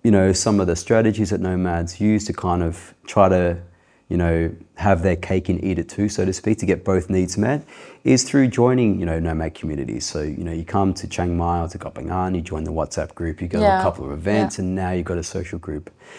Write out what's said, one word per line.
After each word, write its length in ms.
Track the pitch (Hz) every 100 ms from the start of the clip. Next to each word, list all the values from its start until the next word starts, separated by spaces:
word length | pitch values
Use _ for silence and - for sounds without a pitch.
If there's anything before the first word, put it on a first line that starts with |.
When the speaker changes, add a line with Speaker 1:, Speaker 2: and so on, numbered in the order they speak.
Speaker 1:
you 80 | 113
know, 200 | 101 95
some 260 | 95 - 104
of 80 | 90
the 80 | 87
strategies 560 | - 113 113 104 101
that 100 | 98
nomads 580 | 92 92 90 85 87 -
use 260 | 104 107 -
to 80 |
kind 300 | - 92 90
of 300 | 85 87 - - -
try 200 | - 95
to, 280 | 90 87 85 - _ _ _ _
you 100 | 90
know, 340 | 85 82 82 - - -
have 280 | - 92
their 120 | 92 87
cake 320 | - 95 92
and 160 | 87
eat 160 | 95 87
it 80 | -
too, 220 | - 101
so 160 | 104 95
to 80 |
speak, 240 | 92 - 107
to 80 | 95
get 180 | 87
both 260 | - 95 82
needs 280 | 95 87 95
met, 260 | 104 147 - - - -
is 200 | - 131
through 240 | - 143 131
joining, 520 | 120 120 127 117 92
you 60 | 90
know, 140 | 82
nomad 340 | 82 80 80
communities. 520 | - 80 73 65 53 -
So, 160 | -
you 220 | 76 76
know, 80 | 85
you 140 | 82 82
come 280 | 98 98 90
to 120 | 90
Chiang 300 | - 87 87
Mai 240 | 85 87
or 60 | 82
to 80 | 87
Koh 140 | -
Phangan, 440 | - 80 90 92 92
you 60 |
join 220 | 80 78 80
the 60 |
WhatsApp 420 | 80 73 - 76 -
group, 260 | 85 76
you 60 | 87
go 120 | 107
to 40 | 104
Speaker 2:
Yeah. 140 | 95
Speaker 1:
a 20 |
couple 200 | 92 -
of 80 | 67
events, 460 | 73 82 104 101 -
Speaker 2:
Yeah. 80 | 92
Speaker 1:
and 100 | 92
now 160 | 92
you've 140 | 90 87
got 120 | 87
a 60 |
social 360 | 82 92 90 85
group. 300 | - 76 - - -